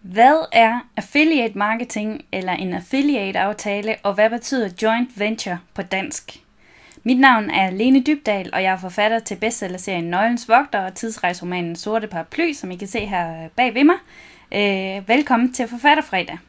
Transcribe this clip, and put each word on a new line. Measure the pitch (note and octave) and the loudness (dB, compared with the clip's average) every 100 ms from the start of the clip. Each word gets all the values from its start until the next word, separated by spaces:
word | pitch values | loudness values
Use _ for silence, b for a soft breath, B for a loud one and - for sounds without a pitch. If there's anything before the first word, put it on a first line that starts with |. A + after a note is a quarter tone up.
| F#3+ | -6
Hvad | F#3+ B3 D#4 D#4+ | 6 6 6 2
er | A3+ A3+ A#3+ - - | 4 4 2 -6 -10
affiliate | - C#4+ D#4 D#4 A#3 G3 | -2 2 4 2 0 -2
marketing | G#3 A3+ B3 - G#3 G#3+ - | -2 -2 -4 -4 -6 -8 -8
eller | G3 F#3 | -6 -4
en | F3+ F#3 | -4 -4
affiliate-aftale, | F3+ F3 C4+ C#4+ C#4 G3 F3+ F#3+ G#3 G#3+ G3+ G#3 G#3+ | -6 -4 0 2 2 0 0 -2 -2 -4 -4 -4 -2
og | G3+ | -2
hvad | G3 A3 | 2 2
betyder | A#3 - C4+ G#3 F3+ | 2 -4 -2 -2 -2
joint | A3 A3+ B3 G3 | 0 0 -2 -4
venture | G#3 A3 - F3 - | -4 -4 -6 -8 -10
på | - | -12
dansk? | F#3 F#3+ F#3+ - - - _ b b b b b | -6 -6 -6 -10 -12 -20 _ b b b b b
Mit | A3+ B3+ | 0 4
navn | C4+ A#3 G#3 | 6 6 2
er | - F#3+ | 0 0
Lene | F#3 A#3+ C4+ | 2 4 4
Dybdahl, | C4 D4+ - G3+ F#3 | 4 -2 0 -4 -2
og | - | -2
jeg | F#3+ | 0
er | F#3 | -2
forfatter | F#3 F3 G#3+ A3+ | -4 0 0 0
til | A3 | -4
bestsellerserien | G3 A3 - F#3+ F3+ F3+ F#3 | -4 -4 -4 -8 -8 -6 -4
Nøglens | E3+ F3+ A3 A#3+ - | -2 0 0 0 4
Vogter | A3+ C#4+ G#3 | 2 4 -4
og | F#3+ | -4
tidsrejseromanen | F#3 A#3 A3 F3+ F3 F3 F3+ E3+ E3+ | -8 -10 -4 -4 -4 -6 -6 -6 -6
Sorte | - A3 G#3+ | -4 -4 -4
Paraply, | F3 E3 - E4+ | -10 -10 -4 -4
som | C#4+ C#4 | -4 -10
I | F3+ | -10
kan | G3 | -8
se | A#3 G3+ | -6 -4
her | F#3+ E3 E3 E3 - | -4 -4 -8 -10 -2
bag | B3 | 0
ved | A3+ | 4
mig. | D4 F#4+ - B B B B | 4 4 -2 B B B B
Øh, | G3+ G3+ F#3+ F#3+ F#3+ F#3+ | -2 0 0 -4 -8 0
velkommen | B3 D4 A#3+ B3 | 0 2 2 2
til | B3 A#3 | -2 -6
Forfatterfredag. | A#3+ D4 D4+ - F#3+ E3+ E3 | 0 4 4 2 -4 -4 -10